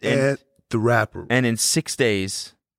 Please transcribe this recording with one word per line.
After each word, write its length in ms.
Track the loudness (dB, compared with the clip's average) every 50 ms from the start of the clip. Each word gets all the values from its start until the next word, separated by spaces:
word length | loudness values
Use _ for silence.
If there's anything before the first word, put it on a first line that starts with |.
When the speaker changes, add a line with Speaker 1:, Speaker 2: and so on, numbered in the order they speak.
Speaker 1:
and, 180 | -2 0 0 2
Speaker 2:
and 180 | 2 0 0 -2 -8 _ _ _ _ _
the 100 | -2 0
wrapper. 480 | 2 2 2 2 0 0 -4 -12 -4 0
Speaker 1:
and 160 | 0 2 2
in 120 | 2 0 0
six 380 | 0 0 0 -2 -2 -4 -2
days, 600 | 0 2 2 2 0 -2 -4 -6 -10 -12 -14 -18 _ _ _ _